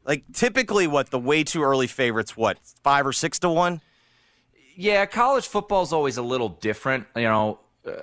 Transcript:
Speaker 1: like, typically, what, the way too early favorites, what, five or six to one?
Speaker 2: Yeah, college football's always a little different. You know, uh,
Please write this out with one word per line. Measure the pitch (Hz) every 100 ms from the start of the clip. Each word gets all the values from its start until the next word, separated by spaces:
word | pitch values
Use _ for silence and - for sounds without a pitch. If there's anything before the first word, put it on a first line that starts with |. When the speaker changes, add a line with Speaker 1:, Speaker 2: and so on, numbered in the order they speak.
Speaker 1:
like, | - 147 -
typically, | - 240 247 220 208 170
what, | 143 135
the | 127
way | 123 156 151
too | 165
early | 139 135 123
favorites, | - 123 113 107 -
what, | 107 92 - -
five | 139 143 139
or |
six | 127 165 -
to | 180
one? | 165 175 170 - _ _ _ _ _ _ _ _ 185
Speaker 2:
Yeah, | 202 202 202
college | 208 247 269 -
football's | 208 202 196 160
always | 160 139 120
a |
little | 120 127 113
different. | 82 110 107 131 131 - 117
You |
know, | 113 110 107 107 _ _ -
uh, | -